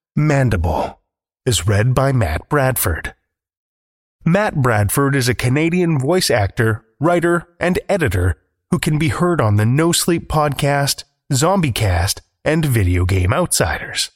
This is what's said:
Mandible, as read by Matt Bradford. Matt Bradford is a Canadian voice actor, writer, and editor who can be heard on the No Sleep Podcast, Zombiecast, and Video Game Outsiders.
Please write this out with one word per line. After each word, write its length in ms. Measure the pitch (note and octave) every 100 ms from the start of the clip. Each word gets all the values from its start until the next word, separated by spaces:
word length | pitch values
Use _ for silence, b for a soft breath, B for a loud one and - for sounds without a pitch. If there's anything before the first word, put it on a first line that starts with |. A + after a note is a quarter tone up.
| _ -
Mandible, 840 | D3+ C#3 B2+ G#2 E2 D2 B1+ - _ _ _ _ -
as 220 | G#2+ F#2
read 260 | G2+ A#2+
by 200 | B2+ C3+
Matt 340 | C3 F#2 D2+ -
Bradford. 680 | D3 C3 - G#2 D#2 - - _ _ _ _ _ _ _ _ _ _
Matt 320 | - F3+ G#3+ E3
Bradford 580 | B2+ G#2+ G#2 - C#3
is 140 | C3+ B2
a 80 | B2
Canadian 640 | B2+ C3+ E3 F3+ E3+ D#3
voice 300 | C3 F3+ -
actor, 560 | A#2+ G2 - A2 A2 - _
writer, 480 | D3+ F3 E3+ E3+ - _
and 180 | F3 F3+ -
editor 520 | F#3+ C#3+ F2 F2+ - _ _ _
who 80 | E3+
can 180 | - D3+
be 120 | D#3
heard 320 | - F3 E3+
on 160 | A2 G#2
the 80 | A2
No 260 | C3+ E3
Sleep 380 | E3+ - E3+ -
Podcast, 760 | D#3 D3 C3+ C#3+ C#3+ C#3 - - _ _
Zombiecast, 880 | C3 D#3+ G3 D#3 G#2+ G#2+ E2+ F#2 - - _ -
and 180 | D#3+
Video 400 | D#3 A2+ F#2 F2+
Game 300 | F2+ F#2+ F2+
Outsiders. 800 | C3+ F3+ - F2+ - - - -